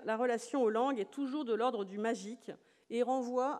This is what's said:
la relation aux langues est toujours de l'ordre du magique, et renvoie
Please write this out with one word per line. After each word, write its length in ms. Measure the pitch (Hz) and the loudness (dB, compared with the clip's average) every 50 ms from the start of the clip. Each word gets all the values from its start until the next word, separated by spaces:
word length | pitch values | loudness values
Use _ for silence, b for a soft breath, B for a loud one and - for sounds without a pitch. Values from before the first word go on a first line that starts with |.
| - | -2
la 140 | 196 220 220 | -2 0 2
relation 440 | 254 247 233 226 - - - 277 | 2 2 2 0 -2 -2 2 2
aux 60 | 240 214 | 4 4
langues 320 | 214 220 254 277 277 214 | 4 4 2 2 2 0
est 100 | 190 - | -2 -4
toujours 360 | - 277 277 254 262 302 294 | -4 -4 -4 -2 -2 -4 -2
de 80 | 233 220 | 0 0
l'ordre 320 | 214 240 254 233 208 196 | 2 2 2 2 0 -4
du 100 | 185 190 | -6 -4
magique, 560 | 208 214 226 262 190 190 208 247 - - - - - b b b b b b | -4 -2 -2 -2 -2 -4 -10 -12 -12 -12 -14 -14 -14 b b b b b b
et 120 | 226 233 | 0 0
renvoie 520 | 240 233 262 262 247 240 247 247 254 277 294 | 0 2 0 0 0 0 0 0 0 0 -2